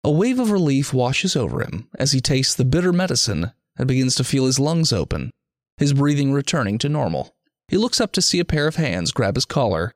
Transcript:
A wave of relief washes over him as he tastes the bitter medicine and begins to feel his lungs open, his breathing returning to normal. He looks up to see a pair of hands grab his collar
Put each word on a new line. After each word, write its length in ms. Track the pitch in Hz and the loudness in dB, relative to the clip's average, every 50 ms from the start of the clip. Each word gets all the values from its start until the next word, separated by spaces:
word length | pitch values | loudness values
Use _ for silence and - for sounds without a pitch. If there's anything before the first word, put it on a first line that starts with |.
| - | 0
A 60 | 151 | 0
wave 300 | 147 160 202 247 254 254 | 2 2 2 2 0 0
of 100 | 254 220 | 0 0
relief 420 | 208 190 170 147 139 135 139 - | 2 2 2 2 2 0 0 0
washes 440 | - 127 123 123 139 - - 185 - | 0 0 0 0 0 -2 -2 -2 -2
over 260 | 151 113 76 60 - | 0 -2 -2 -4 -4
him 260 | - - - 98 - _ - - | -6 -6 -8 -10 -12 _ -6 -2
as 120 | - 143 | 0 2
he 100 | 131 135 | 2 2
tastes 340 | 123 - 143 135 131 - - | 2 2 0 2 0 0 0
the 100 | - 135 | 0 0
bitter 260 | 127 135 170 175 180 | 2 2 2 2 2
medicine 600 | 180 175 185 175 135 123 - - 98 76 85 120 - _ _ _ _ | 2 2 0 0 0 -2 0 -2 -2 -2 -4 -6 -8 _ _ _ _
and 100 | - 127 | -4 -2
begins 280 | 131 127 131 131 127 - | 0 2 2 2 0 0
to 80 | - 131 | 0 0
feel 240 | - - 139 131 | 0 0 2 2
his 120 | 131 131 127 | 2 2 2
lungs 320 | 139 151 165 165 160 143 | 0 2 2 2 2 2
open, 380 | 123 95 76 - - 80 65 - - _ _ _ _ _ _ _ _ | 0 0 -2 -2 -4 -6 -6 -8 -10 _ _ _ _ _ _ _ _
his 160 | - 147 143 143 | 0 0 2 4
breathing 400 | 139 143 147 147 143 143 135 135 | 4 2 2 2 2 2 0 0
returning 460 | 143 139 - - 156 120 98 104 113 | 0 -2 -2 -2 -2 0 -2 -2 -2
to 100 | - 143 | -2 -2
normal. 460 | 151 151 131 90 80 67 - - _ _ _ _ _ _ _ | -2 -2 -2 -2 -2 -4 -6 -8 _ _ _ _ _ _ _
He 100 | - - | -2 0
looks 240 | 185 220 247 - - | 0 0 0 0 -2
up 120 | 233 202 - | -2 0 0
to 80 | 190 | 0
see 180 | 175 - - 180 | 0 2 0 0
a 60 | 170 | 0
pair 200 | - - 151 147 | 0 0 0 0
of 120 | 156 151 | 0 0
hands 340 | - 160 127 85 92 85 78 | -2 -2 -2 -2 -2 -4 -2
grab 240 | - - 117 98 - | -2 0 0 0 0
his 100 | 127 - | -2 -4
collar 480 | _ - 147 131 107 90 80 87 120 - | _ -2 0 0 0 0 -2 -2 -4 -8